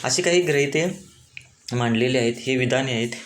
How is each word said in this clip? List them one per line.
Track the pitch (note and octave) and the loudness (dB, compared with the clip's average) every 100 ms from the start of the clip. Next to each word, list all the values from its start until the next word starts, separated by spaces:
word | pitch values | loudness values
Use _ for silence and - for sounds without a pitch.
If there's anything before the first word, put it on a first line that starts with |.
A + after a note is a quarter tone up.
अशी | B2+ D3 | 0 0
काही | F3+ F3+ | 4 2
गृहीते | D#3+ C#3+ C#3+ D3+ F3 G3 - - - - - _ - | 4 2 2 0 -2 -4 -14 -20 -20 -20 -20 _ -6
मांडलेली | A#2+ A#2+ A2+ B2 B2+ | -2 0 2 2 2
आहेत, | A#2 A#2 | 0 -2
हे | - C3 | -2 0
विधाने | B2 B2+ C3+ | 2 0 0
आहेत | A#2 A#2 - | -2 -4 -6